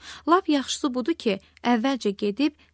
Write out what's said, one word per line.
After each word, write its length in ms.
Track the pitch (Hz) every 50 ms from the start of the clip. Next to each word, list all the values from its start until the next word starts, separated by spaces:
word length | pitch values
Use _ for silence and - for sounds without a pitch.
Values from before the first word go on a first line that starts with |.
| - - - - - 294
Lap 220 | 330 370 - -
yaxşısı 440 | 302 277 254 - - - - 294 247
budur 200 | 254 233 339 330
ki, 260 | - - 226 190 196 - _ _ - -
əvvəlcə 520 | 240 240 233 220 269 277 240 - 208 196 -
gedib 380 | 208 208 196 - 294 311 - _ _ _